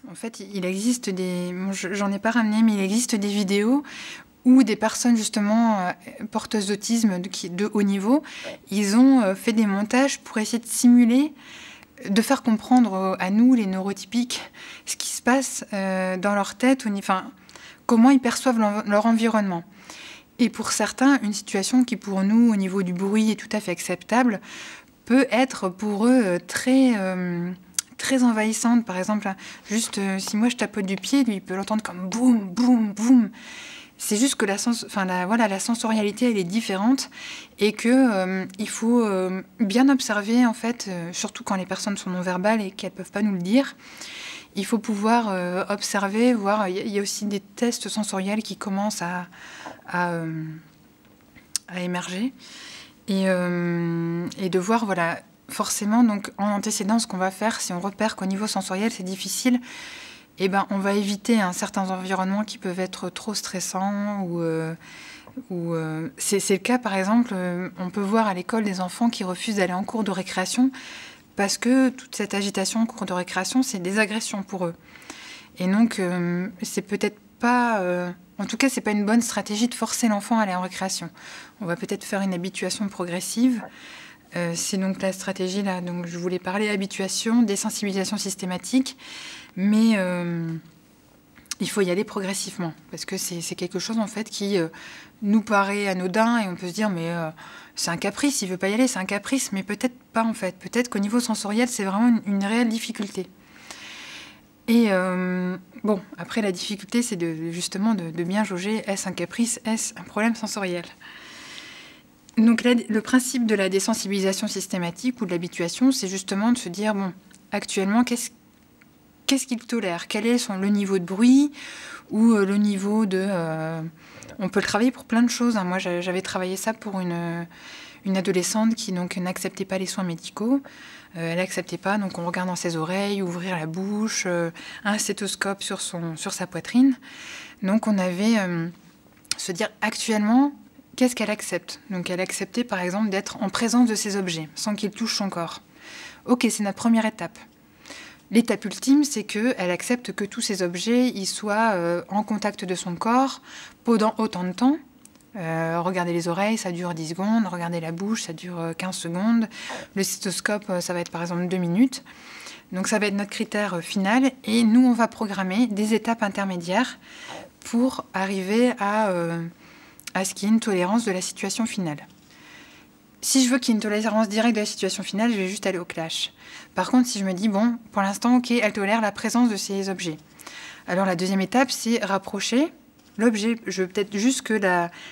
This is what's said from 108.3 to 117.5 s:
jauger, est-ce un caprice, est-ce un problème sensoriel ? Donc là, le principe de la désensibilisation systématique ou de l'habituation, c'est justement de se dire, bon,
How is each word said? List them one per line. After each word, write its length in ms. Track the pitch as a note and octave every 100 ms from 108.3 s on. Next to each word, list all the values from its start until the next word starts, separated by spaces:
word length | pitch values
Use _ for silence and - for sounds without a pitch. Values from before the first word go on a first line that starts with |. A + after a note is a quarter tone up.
| G3+
jauger, 400 | G3+ F3+ G3 A3 G#3
est-ce 240 | G3 F#3+
un 40 |
caprice, 460 | F3+ F3 - A#3 - A3
est-ce 300 | A3 - -
un 40 |
problème 320 | F3 G#3 A3+ A3+
sensoriel ? 500 | G#3 G#3 F#3+ F3 E3+ - - - - - - - - - - - - _ _ -
Donc 260 | A3 A3+
là, 100 | A#3+
le 280 | B3 - G#3+
principe 440 | - B3+ B3 C4 A3+
de 100 | G#3
la 120 | F#3+
désensibilisation 800 | F#3+ - - F#3+ G3 F#3+ F#3+ G#3
systématique 720 | F#3+ - F#3+ E3+ E3+ B3+ B3
ou 60 | F#3+
de 60 |
l'habituation, 600 | F3 E3+ - E3+ - C4
c'est 160 | C4 F#3+
justement 460 | F#3+ F#3+ G3 A3+
de 40 | A#3+
se 120 | F3+
dire, 260 | F3 G#3+ G3+
bon, 160 | F#3+ E3+ - - -